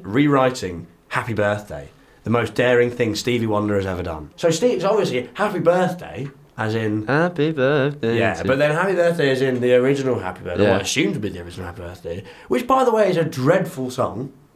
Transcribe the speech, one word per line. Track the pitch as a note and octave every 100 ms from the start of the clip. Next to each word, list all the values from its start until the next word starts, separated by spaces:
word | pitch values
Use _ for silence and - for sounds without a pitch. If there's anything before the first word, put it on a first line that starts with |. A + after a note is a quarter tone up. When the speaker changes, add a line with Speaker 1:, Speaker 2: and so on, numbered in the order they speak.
Speaker 1:
rewriting | G2 A#2 D3 C#3 B2+ B2 F#2 E2+ E2+ _ _
Happy | G2+ A2+
Birthday | G#2 G2+ G#2 - D2+ C#2+ - _ _
the | -
most | A#2 A2+
daring | - B2 B2 A#2+
thing | A#2+ A2+
Stevie | G#2 - A#2+ A2
Wonder | G#2 G#2 G2+
has | F#2+
ever | F2+
done? | F2 D#2 D2 -
So | C4
Steve's | - B3 G3
obviously | F#3+ G#3+ C#3+ B2 B2
Happy | - G3+ F3+
Birthday, | E3 F3+ F3+ - D3+ F2+ C#3+ - - -
as | A2
in | A2+ A2 G#2+ G#2+
Speaker 2:
Happy | C#3+ F3 F3 D3+
birthday | C3 C3 C#3+ C#3 C#3+ A2+ A#2
Speaker 1:
Yeah, | G2
Speaker 2:
to | E2
Speaker 1:
but | F#2 C#3
then | D3
Happy | D3+ G3
Birthday | F3 E3+ E3+ C#3
is | B2+
in | C3 B2
the | B2
original | B2 C3 C#3 C3 A2
Happy | F#2 F#2
Birthday, | F#2 F2
Speaker 2:
Yeah. | G2+
Speaker 1:
what | G2
I |
assume | F#2+ C3 -
to | C3+
be | G2+
the | F2+
original | F2 F2 F#2
Happy | F2
Birthday, | F2 F2+ E2 F2 - - -
which, | B3 B3
by | C4
the | B3+
way, | A3 G3
is | E3
a |
dreadful | D#3 - C3 F#3+ F3+ - B2+
song. | - A2 F#2 - - _